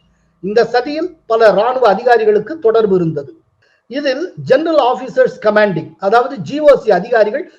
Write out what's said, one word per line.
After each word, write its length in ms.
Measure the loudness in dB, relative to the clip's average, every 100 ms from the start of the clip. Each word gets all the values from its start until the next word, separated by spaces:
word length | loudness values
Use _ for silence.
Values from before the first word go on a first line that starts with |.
| _ _ _ _
இந்த 160 | -4 -2 0
சதியில் 360 | -2 -4 -6 -8 -10 -4
பல 200 | 2 4 4
ராணுவ 260 | 0 0 0
அதிகாரிகளுக்கு 600 | 2 2 2 2 0 -2 -2 0
தொடர்பு 300 | 2 2 0
இருந்தது. 320 | 0 -4 -10 -18 _ _ _ _ _
இதில் 340 | -6 -4 -4 -8 -8 0
ஜெனரல் 320 | 0 2 0 0
ஆபீசர்ஸ் 500 | -2 -4 0 0 0 0
கமாண்டிங், 440 | 2 0 -2 -8 -6 0
அதாவது 300 | 2 0 -6 -8
ஜி 100 | 2 4
ஓ 80 | 4
சி 80 | 2 0
அதிகாரிகள் 460 | 0 0 0 -2 -10